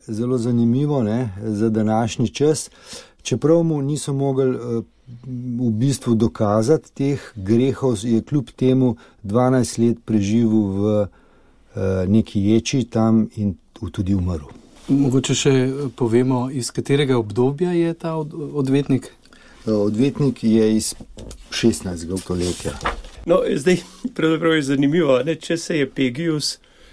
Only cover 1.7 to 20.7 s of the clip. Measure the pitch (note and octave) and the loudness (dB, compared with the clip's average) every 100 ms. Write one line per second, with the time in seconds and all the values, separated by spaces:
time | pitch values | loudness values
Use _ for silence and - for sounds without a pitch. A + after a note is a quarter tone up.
1.7 | A2 G#2+ A2 A#2 - A#2 - D3 D#3 - | 2 0 0 -2 -2 -4 2 2 2 -4
2.7 | - - - - _ - A#2+ D3 E3+ E3 | -18 -20 -18 -20 _ -6 -2 4 4 4
3.7 | D3+ C3+ D3+ - C#3 C#3 C3+ C3 B2 A#2+ | 0 -2 -4 -4 -2 0 2 0 0 -4
4.7 | A#2 A2+ _ - A#2+ C3 B2+ B2 A#2+ B2 | -6 -8 _ -20 -20 -12 -10 -8 -4 -2
5.7 | A2 C3+ C3 B2 A2+ A2 - G#2 G#2+ A2+ | 0 0 -2 0 2 2 0 0 2 2
6.7 | D#3+ - - C#3 C3+ - G#2+ F#2+ A#2 C3 | 0 0 -4 -2 -2 -6 -12 0 2 2
7.7 | - C3+ G#2+ A#2+ A2+ - D3 C#3 - C3 | 0 -2 -2 0 0 0 -4 -4 -2 2
8.7 | C3 B2+ A2 - _ F#2+ A2 B2+ C3 A#2 | 4 2 0 -10 _ -4 0 2 2 0
9.7 | - A#2 A#2 - A2 G2 A2+ A#2 A2 G2+ | 0 0 0 0 0 2 2 4 2 2
10.7 | G2 G#2 G#2 G2 - _ _ _ _ _ | 0 0 0 -2 -8 _ _ _ _ _
11.7 | G#2 F#2+ F#2+ F#2 A2 G#2+ G#2+ G2 A2+ A2+ | -6 -2 -2 2 2 2 0 2 2 2
12.7 | C#3+ A2+ A2+ A2+ A2+ A2 - G2+ E2+ _ | -2 -2 0 4 4 2 -2 -6 -6 _
13.7 | - F2+ - F#2+ G2 F2+ E2 C#2+ - - | -14 -10 -6 -2 0 0 -4 -8 -20 -20
14.7 | - - C#3 C#3 C3 B2+ C3+ D3 C3+ C3 | -20 -2 0 2 2 0 0 2 2 2
15.7 | C3+ C#3 - A#2 A#2 B2+ B2+ B2+ C#3+ A#2 | -2 -8 -4 0 2 2 0 -2 -6 -6
16.7 | - - C#3 C#3 B2+ G#2 G#2 B2+ C#3+ F3+ | -8 -2 0 2 0 0 0 0 0 -2
17.7 | E3+ E3 E3 E3 D#3+ D3+ E3 C#3+ C#3+ C3 | 0 0 -2 -6 -6 -6 -8 -8 -4 0
18.7 | C#3 C#3 B2+ - - _ - - - - | 0 2 -2 -2 -18 _ -20 -20 -12 -2
19.7 | G#2+ G#2 G#2+ C#3 C3+ C#3+ A#2 A2+ A2 A2 | 0 0 2 0 2 -2 0 2 4 4